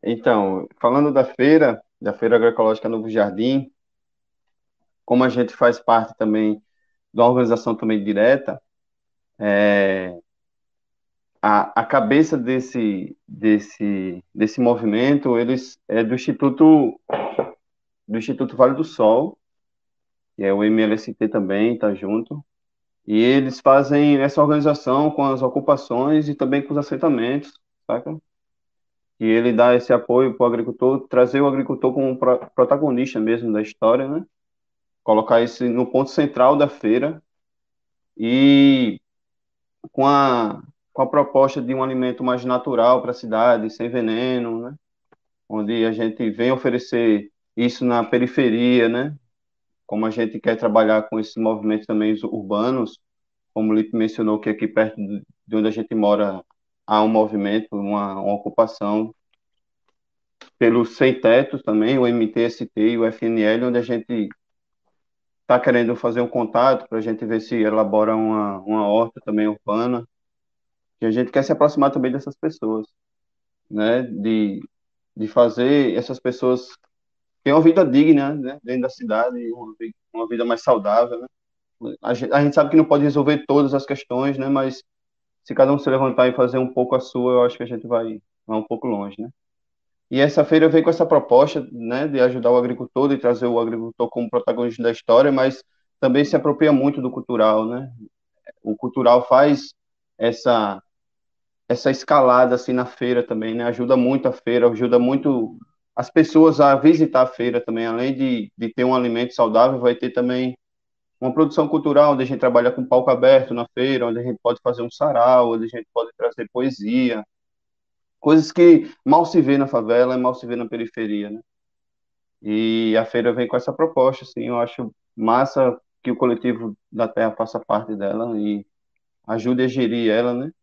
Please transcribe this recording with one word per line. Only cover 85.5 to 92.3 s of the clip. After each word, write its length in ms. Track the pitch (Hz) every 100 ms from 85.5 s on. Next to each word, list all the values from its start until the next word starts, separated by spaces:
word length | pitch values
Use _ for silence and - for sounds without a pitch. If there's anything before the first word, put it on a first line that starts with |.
cada 200 | 127 135
um 40 | 143
se 120 | 143
levantar 400 | 135 131 127 127
e 40 |
fazer 240 | 127 123 131
um 160 | 127
pouco 220 | 127 127 131
a 60 |
sua, 320 | 127 127 123
eu 100 | 123
acho 140 | 120 120
que 60 |
a 40 | 120
gente 180 | 120 117
vai, 360 | 117 113 107 _ _ -
vai 100 | 110
um 60 |
pouco 240 | 110 117 127
longe, 340 | 104 101 101
né? 80 | 117 _ _ _ _ _ _ _ _
E 120 | 127
essa 240 | 147 143 147
feira 240 | 160 160
veio 160 | 160 156
com 40 |
essa 160 | 160 165
proposta, 640 | 147 - 160 147 151 -
né, 360 | 120 113 123 151
de 100 | 139
ajudar 300 | 123